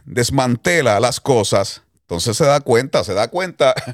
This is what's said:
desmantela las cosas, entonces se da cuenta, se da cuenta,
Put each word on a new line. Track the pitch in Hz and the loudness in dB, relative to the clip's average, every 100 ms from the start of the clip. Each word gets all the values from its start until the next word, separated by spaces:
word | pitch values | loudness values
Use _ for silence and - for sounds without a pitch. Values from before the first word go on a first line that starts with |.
desmantela | - 117 120 135 127 117 180 170 127 101 | -8 -4 -2 0 0 0 0 0 2 2
las | 120 - | 2 -2
cosas, | - 123 104 101 98 - _ _ | 0 2 2 0 -2 -8 _ _
entonces | - 85 120 101 | -10 -6 -4 0
se | |
da | 139 143 | 2 2
cuenta, | 135 117 135 143 | 2 0 2 -4
se | 95 | -2
da | 95 117 | -2 -2
cuenta, | 175 185 - 135 - - | -2 -6 0 0 0 -6